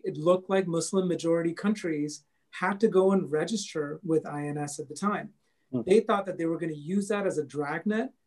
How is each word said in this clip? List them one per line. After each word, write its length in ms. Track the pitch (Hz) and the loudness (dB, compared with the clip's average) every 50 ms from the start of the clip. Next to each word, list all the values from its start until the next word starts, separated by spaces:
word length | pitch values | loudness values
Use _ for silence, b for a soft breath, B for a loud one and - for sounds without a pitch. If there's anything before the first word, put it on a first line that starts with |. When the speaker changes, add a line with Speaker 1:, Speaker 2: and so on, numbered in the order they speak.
| - | -6
Speaker 1:
it 100 | - 147 | -6 -6
looked 340 | 151 151 175 185 185 185 - | 0 2 4 4 4 2 0
like 180 | 190 190 185 | 0 2 2
Muslim 420 | 170 165 165 160 - 202 190 185 175 | 0 0 -2 -2 0 0 0 2 2
majority 440 | 160 - 165 165 165 170 165 170 165 | 0 0 0 0 0 2 0 -2 -2
countries 680 | - 196 208 214 - - 165 156 147 147 151 - - _ _ _ _ _ _ | -2 -2 -2 -2 0 -2 -2 -2 -2 -4 -4 -6 -10 _ _ _ _ _ _
had 280 | - - 180 196 202 196 | -6 -4 -2 -2 0 2
to 80 | 226 | 2
go 240 | 190 170 185 190 196 | 4 6 6 6 6
and 180 | 196 190 156 135 | 4 4 2 0
register 680 | 151 151 170 - 226 202 - - - 156 147 - - - - | 0 -2 0 -2 -2 -4 -4 -4 -4 -4 -4 -4 -6 -6 -2
with 200 | 160 160 156 - | 0 0 0 0
I 220 | 151 147 147 147 | -2 -4 -4 -4
N 100 | 147 147 | -2 -2
S 220 | 147 147 147 - - | -4 -4 -6 -6 -10
at 80 | 143 | -10
the 80 | - 151 | -10 -8
time. 340 | - 196 208 208 - - - - _ _ _ _ _ _ _ 131 | -4 -2 -2 -2 -2 -4 -8 -14 _ _ _ _ _ _ _ -4
Speaker 2:
Hmm. 80 | 123 - | -2 4
Speaker 1:
They 140 | 180 202 226 | 6 6 6
thought 260 | 208 - 208 196 190 | 6 4 2 0 0
that 120 | 185 - | -2 -4
they 80 | 165 165 | -2 -2
were 120 | 165 165 | -2 -2
gonna 160 | 151 170 160 151 | -2 -2 -4 -6
use 360 | 147 143 165 196 202 196 214 | -6 -4 -2 -2 0 0 0
that 180 | 208 202 190 | 0 0 0
as 100 | 180 151 | 0 -2
a 80 | 151 139 | -2 -4
dragnet 680 | - 139 147 143 143 160 170 - 208 214 226 262 269 - _ _ | -4 -4 -6 -4 -4 -4 -4 -2 0 0 0 -2 -4 -8 _ _